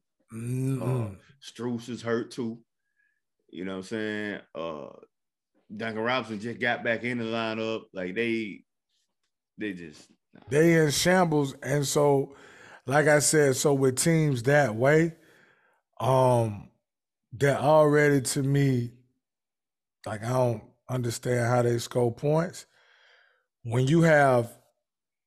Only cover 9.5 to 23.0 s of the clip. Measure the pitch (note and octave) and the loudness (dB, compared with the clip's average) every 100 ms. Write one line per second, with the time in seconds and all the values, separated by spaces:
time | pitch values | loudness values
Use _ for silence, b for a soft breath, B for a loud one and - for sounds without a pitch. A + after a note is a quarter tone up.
9.5 | - G#2+ F2+ D#2+ D2+ - _ _ - G#2 | -10 -10 -10 -16 -20 -20 _ _ -20 -4
10.5 | C#3+ E3+ E3 D3+ - F3 F#3 E3+ D3+ C3+ | 2 4 4 2 0 2 2 2 0 -2
11.5 | - B2+ D3 C3+ D3+ C#3+ C#3 C#3 B B | -6 -4 -2 0 2 4 2 -2 B B
12.5 | B B B B2+ D3 D3+ D3 - D#3 C#3 | B B B 0 2 4 4 4 4 4
13.5 | B2 D3+ C#3 C3+ B2+ E3+ D#3+ D3+ B2 A#2+ | 2 2 2 2 0 0 2 2 0 2
14.5 | D3 B2+ A2 C3+ D#3 E3 - b b b | 2 2 0 4 4 2 -4 b b b
15.5 | b b b _ - A#2+ C3 B2+ A#2+ A2+ | b b b _ -4 2 4 4 2 0
16.5 | G2+ - _ _ _ _ _ _ G#2 C#3 | -6 -16 _ _ _ _ _ _ -2 0
17.5 | A#2+ C3+ D#3 D3+ D3 D3 C#3+ B2 D3 C3+ | 2 4 6 6 4 4 2 0 -4 0
18.5 | C#3 C#3 B2 A#2+ - _ _ _ _ _ | 2 2 0 -4 -12 _ _ _ _ _
19.5 | _ _ _ _ _ - G#2+ A#2 B2+ B2 | _ _ _ _ _ -12 -10 -2 0 0
20.5 | A2 - _ - B2+ A#2+ - B2 B2 A#2 | -2 -10 _ -8 -6 -4 -6 -2 0 2
21.5 | B2 A#2+ A#2 - B2+ A#2+ A2 D3 D#3+ E3+ | 2 2 0 -2 0 0 -2 -2 0 -2
22.5 | - - b b b | -10 -20 b b b